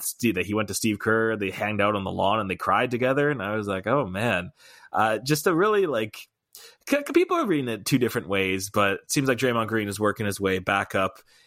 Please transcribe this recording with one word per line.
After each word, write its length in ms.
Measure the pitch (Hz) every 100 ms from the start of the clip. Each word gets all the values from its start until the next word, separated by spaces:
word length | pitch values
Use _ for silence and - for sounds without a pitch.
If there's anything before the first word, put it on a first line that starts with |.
Steve, 340 | - - 117
that 120 | 90 90
he 80 |
went 120 | 107 101
to 60 |
Steve 240 | 95 113 104
Kerr. 380 | 110 113 113 110
They 140 | 98
hanged 300 | 104 104 104
out 140 | 104
on 80 | 104
the 80 | 92
lawn 300 | 92 95 110
and 100 | 98
they 60 | 90
cried 340 | - 101 123
together. 400 | 120 127 135 143
And 100 | 135
I 140 | 98
was 140 | 110 101
like, 180 | 95 104
"Oh 200 | 143 104
man." 440 | 95 120 90 90 - - - -
Uh, 260 | 95 110 113
just 280 | 135 151 196
a 80 |
really, 320 | 165 208 208 180
like, 300 | 117 107 - - _ _ - - - -
c-, 80 | 285 285
c-, 60 |
people 240 | 339 359 339
are 100 | 240
reading 220 | 151 123
it 160 | 110 -
two 120 | 135
different 280 | 117 120 82
ways, 420 | 98 95 95 98
but 240 | 104 98
it 180 | 95 -
seems 160 | 147 135
like 100 | 120
Draymond 300 | 127 117 107
Green 180 | 110 101
is 140 | 98
working 260 | 104 98 104
his 140 | 98
way 180 | 98 92
back 380 | 92 98 95 101
up 220 | 95 - _ _